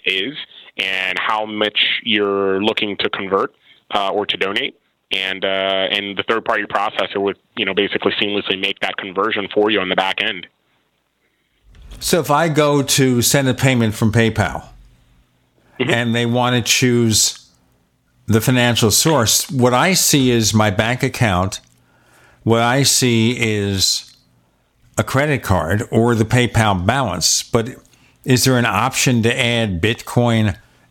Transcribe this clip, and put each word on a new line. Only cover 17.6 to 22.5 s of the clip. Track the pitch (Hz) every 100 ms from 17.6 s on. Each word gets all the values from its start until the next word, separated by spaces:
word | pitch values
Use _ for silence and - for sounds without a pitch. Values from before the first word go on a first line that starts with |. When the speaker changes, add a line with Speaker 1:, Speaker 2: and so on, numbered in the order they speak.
| _ _ _ _ _ _ -
Speaker 2:
the | 110
financial | 120 127 120 117 110
source, | - 160 147 107 - -
what | 139 123
I | 123 170
see | 180 - 147 127
is | 120 107
my | 107 107
bank | 95 110 127
account. | 131 - 113 90 95 - _ _ _ _ _ _ _ _
What | 110